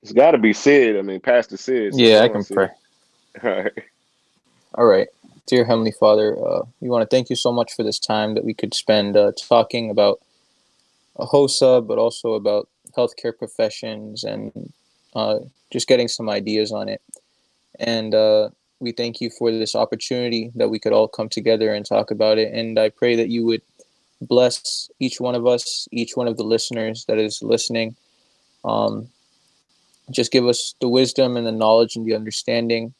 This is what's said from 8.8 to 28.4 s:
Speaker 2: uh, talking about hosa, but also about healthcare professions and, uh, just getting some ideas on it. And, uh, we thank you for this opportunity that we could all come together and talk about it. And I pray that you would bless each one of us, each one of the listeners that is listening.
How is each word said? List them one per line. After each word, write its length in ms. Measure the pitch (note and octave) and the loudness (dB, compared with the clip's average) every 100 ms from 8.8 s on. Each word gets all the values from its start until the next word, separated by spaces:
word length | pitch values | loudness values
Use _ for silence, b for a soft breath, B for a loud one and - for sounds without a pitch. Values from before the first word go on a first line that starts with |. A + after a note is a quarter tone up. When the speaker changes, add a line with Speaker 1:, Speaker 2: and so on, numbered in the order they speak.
| - G#2+ G2+ G2+ | 0 0 2 2
Speaker 2:
uh, 160 | G2+ - | 2 0
talking 500 | - A#2 A2 A#2+ A2+ | 2 2 2 -2 -4
about 300 | G#2 G2+ - _ _ _ _ _ _ _ _ _ - | 2 2 0 _ _ _ _ _ _ _ _ _ -12
hosa, 680 | A#2+ C#3+ C#3 - C3+ B2+ A2 | 0 2 2 2 4 4 2
but 120 | A2+ | -2
also 360 | A2+ - A#2 | -2 -2 -6
about 340 | A2 G#2 G#2 - _ - - | -4 -2 -4 -4 _ -14 -4
healthcare 400 | A#2+ - A#2 A2+ | -4 -4 -10 -8
professions 880 | A2+ - A2+ - A2+ A2 G#2+ G#2+ | -14 -4 -4 -4 -12 -12 -14 -12
and, 480 | G#2+ G#2+ G#2+ - - _ _ _ _ | -10 -10 -10 -14 -18 _ _ _ _
uh, 240 | A2+ A2 G#2+ C3+ _ _ | -6 -2 -2 -6 _ _
just 180 | B2+ - | -8 2
getting 200 | B2+ A#2+ | 4 4
some 200 | - A2+ | -4 -4
ideas 440 | G#2 G#2 G#2+ G#2+ | -4 -2 -2 -2
on 160 | G#2+ G#2 | -4 -8
it. 120 | G#2+ _ - _ _ _ _ _ - | -10 _ -20 _ _ _ _ _ -10
And, 360 | A#2 A2+ A2 | -6 -4 -2
uh, 360 | G#2+ G#2+ G#2+ G#2+ _ _ _ | 2 4 4 0 _ _ _
we 120 | B2 | -10
thank 280 | A#2 A#2+ A#2 | -6 -8 -6
you 100 | A#2+ | -10
for 200 | - A#2 | -2 -2
this 240 | A2+ A2 | -2 -2
opportunity 800 | - A2+ A2+ - B2 B2 A2+ A2+ | -2 -2 -4 -6 -4 -4 -4 -6
that 140 | A#2 A2+ | -2 -2
we 100 | A2 | -2
could 140 | - | 0
all 160 | G#2+ A2 | 2 2
come 200 | - A2 | -2 -8
together 440 | - A2 A2 A2 | -4 0 0 0
and 140 | G#2 G#2 | -2 -2
talk 240 | G#2 G#2+ | -2 -2
about 260 | G#2+ G#2+ A2 | -2 2 2
it. 160 | A2 | 0
And 260 | A2 A2+ A2 | -4 -4 0
I 120 | G#2+ | 0
pray 260 | - B2 A#2 | 0 0 0
that 140 | A2+ | 0
you 160 | A#2 A2+ | -2 -2
would 160 | A2+ _ _ _ _ _ _ | -2 _ _ _ _ _ _
bless 680 | B2 B2 B2 B2 - - - _ | 0 4 4 0 -8 -10 -12 _
each 200 | B2+ - | -8 -4
one 140 | B2 | -4
of 120 | B2 A#2+ | 0 0
us, 420 | B2 - - - | 0 -2 -10 -8
each 240 | A#2 A#2 - | -6 -6 -4
one 120 | A#2+ | -4
of 80 | A2+ | -4
the 80 | |
listeners 600 | G#2+ A2+ - A#2 A2 A2+ - | -2 -2 -2 -6 -6 -8 -4
that 120 | A2 | -2
is 240 | G#2+ G#2+ | -2 -4
listening. 540 | A2 A2+ - A#2 A2+ A#2 _ _ _ _ | -2 -2 0 -4 -6 -8 _ _ _ _